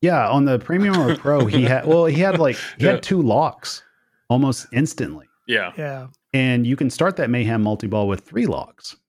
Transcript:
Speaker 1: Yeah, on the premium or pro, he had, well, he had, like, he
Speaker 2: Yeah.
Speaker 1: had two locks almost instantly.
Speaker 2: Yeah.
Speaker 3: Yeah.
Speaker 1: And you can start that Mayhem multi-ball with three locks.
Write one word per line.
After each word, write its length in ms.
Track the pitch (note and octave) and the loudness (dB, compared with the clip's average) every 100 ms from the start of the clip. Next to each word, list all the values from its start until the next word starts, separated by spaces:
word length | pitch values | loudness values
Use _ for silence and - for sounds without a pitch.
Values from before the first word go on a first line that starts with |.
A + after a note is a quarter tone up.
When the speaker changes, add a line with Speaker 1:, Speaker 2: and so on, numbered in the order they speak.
Speaker 1:
Yeah, 260 | F3 D#3+ G#2+ | 0 2 2
on 140 | C#3 | 2
the 140 | C#3 B2+ | 2 0
premium 380 | - F3 G3+ F#3 | 0 0 2 2
or 200 | B2+ D#3 | 2 0
pro, 300 | C#3 D3 A2+ | 0 2 2
he 160 | B2+ | 2
had, 220 | A#2+ C3 D3+ | 2 2 2
well, 200 | E3 E3 | 4 4
he 140 | D3 | 2
had, 180 | F#3+ F3 | 0 2
like, 180 | D3 A#2 - - | 0 0 -10 0
he 60 | C#3 | 2
Speaker 2:
Yeah. 60 | |
Speaker 1:
had 100 | B2+ | 2
two 180 | - F#3 | 0 0
locks 640 | C3 A2+ D#3 - - - - _ _ _ _ | 4 2 0 -4 -14 -14 -18 _ _ _ _
almost 380 | B2 C#3 B2 - | 2 2 -2 -4
instantly. 540 | A#2+ D3+ - E2 D2+ - _ - | -2 -2 -4 -10 -10 -20 _ -4
Speaker 2:
Yeah. 260 | A2+ F2+ E3 | -4 -4 -8
Speaker 3:
Yeah. 300 | D3 C3+ C3 _ _ | -10 -10 -16 _ _
Speaker 1:
And 340 | C3+ C3 B2 A#2+ | 0 2 2 0
you 100 | C3+ | 0
can 120 | C3 | -2
start 260 | - F3+ F#3 | 0 -2 0
that 120 | B2 | -2
Mayhem 340 | B2 A2 A2+ | 0 0 0
multi-ball 440 | G#2+ G#2+ G#2 G#2+ G2+ | -2 -2 -4 -2 -2
with 140 | F#2+ | -4
three 260 | - G3+ G#3+ | -6 -4 -2
locks. 500 | C#2+ - _ - - | -4 -8 _ -20 -20